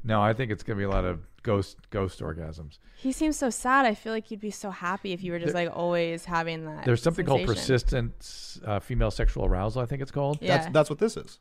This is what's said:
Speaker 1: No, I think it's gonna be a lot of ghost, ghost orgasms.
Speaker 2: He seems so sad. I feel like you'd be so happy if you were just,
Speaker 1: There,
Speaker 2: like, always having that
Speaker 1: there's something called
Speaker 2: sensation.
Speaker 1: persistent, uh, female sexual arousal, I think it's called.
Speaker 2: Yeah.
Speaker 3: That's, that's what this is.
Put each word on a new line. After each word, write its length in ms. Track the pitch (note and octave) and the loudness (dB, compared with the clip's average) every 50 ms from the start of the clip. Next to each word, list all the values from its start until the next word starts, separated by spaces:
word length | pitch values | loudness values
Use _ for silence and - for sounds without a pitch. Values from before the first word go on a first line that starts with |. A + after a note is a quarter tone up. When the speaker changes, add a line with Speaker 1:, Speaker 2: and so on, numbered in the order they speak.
| - | 0
Speaker 1:
No, 180 | A2+ A2 G#2 | 2 2 4
I 120 | G#2 G#2+ A2+ | 4 4 4
think 180 | A2 C3+ A2 | 2 0 -2
it's 100 | G#2 F2+ | -2 -4
gonna 160 | - - A2 | -2 -4 -2
be 60 | G2 G2+ | -2 0
a 60 | G2 | 2
lot 160 | G2 F#2+ F#2 | 2 2 2
of 160 | F2+ F2 E2 - - - - | 2 -2 -4 -8 -14 -18 -8
ghost, 360 | - A#2 G#2 G2 F#2+ - - - - _ | 0 2 2 2 2 -2 -6 -20 -18 _
ghost 300 | - G#2 G2 F#2 - - | -2 -2 -2 -2 -4 -6
orgasms. 580 | - D#2 D#2+ E2+ D#2+ D#2 D#2+ E2 D#2 D2 - - _ - - | -8 -8 -6 -6 -8 -10 -10 -12 -14 -16 -18 -20 _ -20 -20
Speaker 2:
He 140 | - - C4 | -6 -4 -4
seems 260 | C4 - D#4 D#4 D4 | -2 0 0 0 0
so 120 | - C#4+ B3 | 0 -2 -2
sad. 360 | G#3+ - - B3+ C4 C#4 C4+ | -2 -2 0 2 4 6 6
I 80 | A#3 G#3 | 4 2
feel 160 | - - A3 A3+ | 0 -4 -6 -6
like 160 | A3 G#3+ - | -6 -6 -8
you'd 100 | A3+ G3+ | -12 -8
be 100 | G#3+ G#3+ | -8 -8
so 200 | G3 - - G3+ | -8 -8 -10 -10
happy 420 | F#3 - F3+ F3 F#3 - - G3 F3+ | -10 -6 -4 -4 -4 -4 -4 -6 -6
if 100 | F3 F#3+ | -4 -4
you 80 | F3 | -4
were 80 | E3+ E3+ | -4 -2
just, 140 | E3+ D3+ - | -2 0 0
Speaker 1:
There, 120 | F3 F3 | 0 0
Speaker 2:
like, 80 | E3 - | 0 -2
always 500 | - F3 F3 F3 E3+ E3+ E3+ E3+ E3+ - | -2 0 2 2 2 2 0 -2 -6 -6
having 400 | F3+ F3 E3 E3 E3+ E3 D#3+ D#3+ | -2 -2 -2 -2 -2 -4 -6 -8
that 200 | D#3 D3+ D3+ - | -10 -10 -4 2
Speaker 1:
there's 160 | B2+ A#2+ A#2+ | 2 2 4
something 240 | - E3 E3 F3+ F3+ | 2 0 0 2 2
called 140 | C#3 C#3 B2+ | 2 2 2
Speaker 2:
sensation. 680 | - - A2 F#2 - - C3 A#2+ - - - B2+ A#2 A#2 | 4 2 0 0 2 2 2 4 4 2 2 2 0 -2
Speaker 1:
persistent, 480 | - - - - - - - - - - - | -6 -10 -16 -16 -16 -14 -14 -14 -14 -10 -4
uh, 140 | A2+ G#2 G2 | -2 -2 -2
female 300 | - - B2 A#2 A2+ G#2+ | -2 -2 0 2 2 2
sexual 340 | - - A#2 - - - G2 | 2 2 2 2 2 2 2
arousal, 360 | F#2 F#2 F2+ F#2+ A2+ A2 B2+ | 2 2 2 2 0 0 -2
I 40 | B2 | -2
think 160 | A#2 C#3+ C3+ | -2 -2 -6
it's 100 | C#3 - | -6 -6
called. 280 | - C#3 C#3+ C#3 C#3+ D3 | -2 -2 0 0 -2 -2
Speaker 2:
Yeah. 160 | - F#3 F3+ | 2 2 2
Speaker 3:
That's, 160 | E3 D#3+ E3 C3 | 2 2 4 4
that's 160 | D#3 D3+ - | 4 4 4
what 100 | D3+ D3 | 2 0
this 160 | G#3+ A3+ - | 0 0 0
is. 220 | D#3+ - - - _ | -4 -10 -12 -18 _